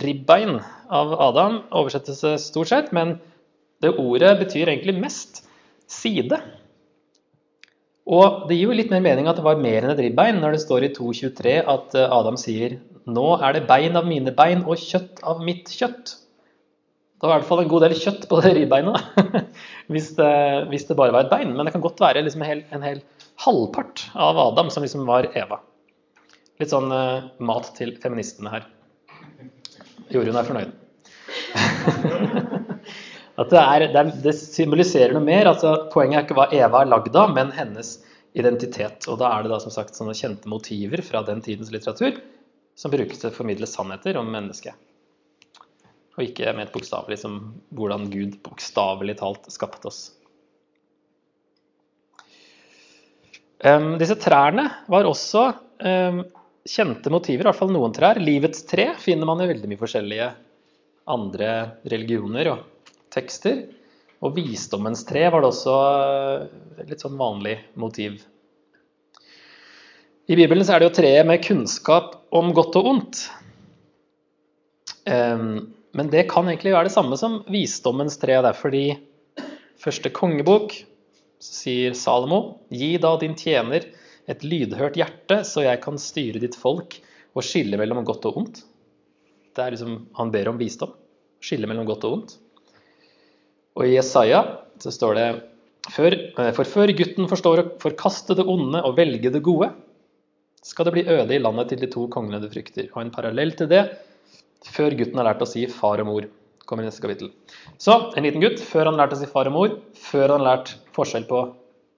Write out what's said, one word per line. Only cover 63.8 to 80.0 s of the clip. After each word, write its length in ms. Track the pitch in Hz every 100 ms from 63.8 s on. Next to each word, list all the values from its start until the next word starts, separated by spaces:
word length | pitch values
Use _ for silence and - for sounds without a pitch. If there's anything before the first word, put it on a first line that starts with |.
| _ _ _ _
Og 140 | 127 156
visdommens 680 | 156 107 - 101 107 117 -
tre 220 | 139 170
var 120 | 165
det 80 | 135
også, 260 | 123 135 135 139 139
eh, 840 | 139 139 139 139 139 - - - -
litt 140 | 151
sånn 180 | 139 139
vanlig 400 | 123 101 104 110 - -
motiv. 460 | 113 107 104 104 _ _ _ _ _ _ _ _ _ _ _ - - - - - - _ _ _ -
I 80 | 165
Bibelen 280 | 160 170
så 120 | 190 180
er 40 |
det 100 | 170
jo 120 | 170
treet 240 | 156 139 160
med 160 | 170
kunnskap 720 | - 147 110 - - 165 175 - _
om 220 | 165 170
godt 220 | 165 160 180
og 100 | 220
ondt. 440 | 269 - - - - - - - _ _ _ _ _ _ _ _ _ _ _ - - -
Ehm, 680 | 123 120 113 113 107 107 - _
men 160 | 127 147
det 200 | 151 180
kan 160 | - 180
egentlig 240 | 165 196
være 160 | 185 175
det 80 | 202
samme 220 | 143 135
som 260 | 226 220 202
visdommens 640 | 196 143 - 131 127 147 143
tre, 220 | - 131
det 40 | 127
er 80 |
fordi 320 | - 147 139 139 143 - _ _ - - - _ _
første 280 | - -